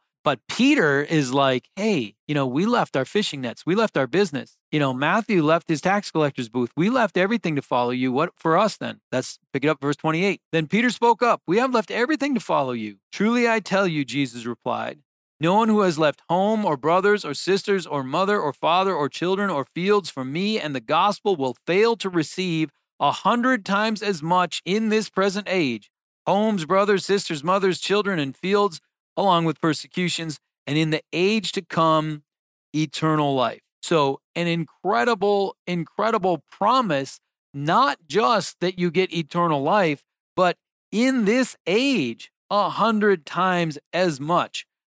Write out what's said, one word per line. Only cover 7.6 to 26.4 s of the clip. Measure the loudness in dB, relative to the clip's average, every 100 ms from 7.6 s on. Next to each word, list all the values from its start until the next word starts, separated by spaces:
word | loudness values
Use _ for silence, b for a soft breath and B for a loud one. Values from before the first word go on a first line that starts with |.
follow | -2 -2 0
you. | 0 0
What | 0 -2 -2
for | 0 2
us | 0 -2
then?" | -10 -12 -6
Let's | -6 -6 -10 _
pick | -4
it | -2
up, | -2
verse | -2
twenty-eight. | -2 -2 0 -2 -4 _
Then | -4 0
Peter | 0 0
spoke | 2 2 4
up, | 2 0 0
"We | 0
have | 2
left | 0 -2
everything | -2 -2 -2 -2
to | -2
follow | 0 -2 0
you." | -4 -8 -12 _
"Truly | -2 0 2 2
I | 0
tell | 0 0 0
you," | -2
Jesus | -4 -2 -4 -6 -10
replied, | -8 -6 -6 -6 -12 _ _ _ -4
"no | 0
one | 2 4
who | 4
has | 2 2
left | 0 0 -2
home | 0 0 0
or | -2 -2
brothers | 0 2 2 0
or | -2
sisters | -6 -2 -2 0 -2 -2
or | -6
mother | -4 -2 0 0
or | -2
father | -2 0 2 0 0
or | -2
children | -2 -2 0 0
or | -2
fields | -4 -4 2 2 0
for | -8
me | -6 -4 -2 -2
and | -4
the | -6
gospel | -2 2 2 0 -2 0
will | -2 -4 -2
fail | 2 2 0
to | -2
receive | -2 -2 -4 -2 -2 -2 _ _ -2
a | -2
hundred | 0 0 2 2 0
times | 0 0 0 -2
as | -4 -4
much | 0 0 0 -2
in | -4 -2 0
this | -2 -2
present | -2 -2 -2 -4
age, | -2 -2 -4 _ _ _ _ -2
homes, | 0